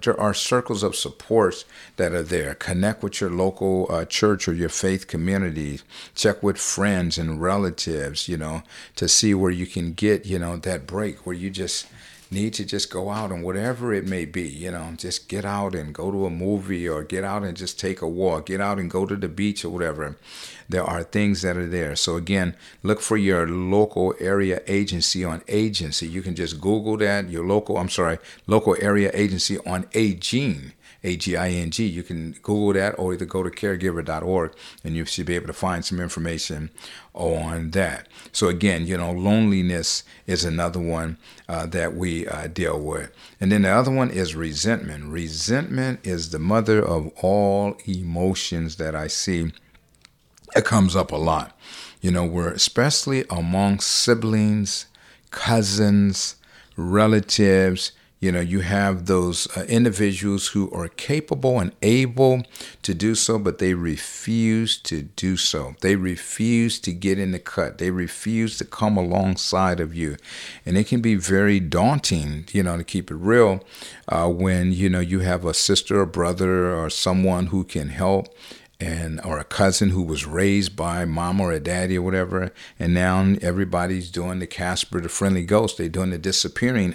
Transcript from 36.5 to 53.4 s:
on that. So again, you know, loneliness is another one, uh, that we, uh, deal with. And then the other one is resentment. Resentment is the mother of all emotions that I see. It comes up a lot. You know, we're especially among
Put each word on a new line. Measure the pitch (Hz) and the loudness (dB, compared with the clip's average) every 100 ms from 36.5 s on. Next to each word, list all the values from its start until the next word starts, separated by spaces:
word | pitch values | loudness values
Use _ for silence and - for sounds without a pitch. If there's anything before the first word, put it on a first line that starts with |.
| 76 80 - - - - | -8 -10 -12 -20 -20 -16
on | - 85 80 80 82 80 | -4 -2 -2 -2 -4 -2
that. | 95 87 67 - - - | 0 -2 -4 -14 -20 -10
So | - 95 | 0 0
again, | 87 101 82 85 | 2 2 2 -2
you | 90 | -2
know, | 87 | -2
loneliness | 90 98 107 110 95 90 85 80 - - - - | 0 2 4 4 4 2 0 -2 -4 -8 -12 -4
is | 90 | -2
another | 87 80 85 87 | 0 -2 -2 -2
one, | 85 82 82 80 - - - | -2 -2 -4 -8 -14 -18 -8
uh, | 82 82 | -6 -4
that | 87 82 | -2 -2
we, | 85 90 82 80 | -2 -4 -2 -4
uh, | 78 80 | -8 -8
deal | 82 82 78 | -4 -2 -2
with. | 76 - - - - - | -4 -6 -8 -16 -20 -2
And | 95 | 2
then | 104 | 4
the | 95 | 6
other | 107 127 | 4 4
one | 131 127 | 2 0
is | 92 85 | 0 -2
resentment. | 80 82 76 98 110 95 73 | -4 -4 -2 0 0 -4 -10
Resentment | 73 82 80 80 82 131 165 127 131 123 | -8 -6 -6 -4 -2 -2 -2 -2 -2 -4
is | 95 87 82 | -4 -4 -4
the | 80 | -4
mother | 85 113 107 107 | 2 2 4 4
of | - 82 78 - | 2 0 -4 -2
all | 92 104 101 101 101 - 101 | 2 4 4 2 0 -4 -6
emotions | 92 87 82 92 92 - 82 82 82 | -6 -4 0 0 0 -2 -4 -4 -6
that | 78 78 | -6 -4
I | 78 | -4
see. | - - 85 82 - _ _ _ _ _ _ _ _ - | -4 -2 0 -2 -6 _ _ _ _ _ _ _ _ 0
It | - | 2
comes | - 110 95 92 | 4 4 4 2
up | 85 | 0
a | 76 | 0
lot. | 80 78 - - - - - - | 2 0 -2 -12 -20 -18 -18 -4
You | 92 | 0
know, | 87 | 2
we're | 87 87 87 | 0 0 -2
especially | - - - 139 - 143 135 - | 0 0 2 2 2 0 -2 -2
among | 87 | -2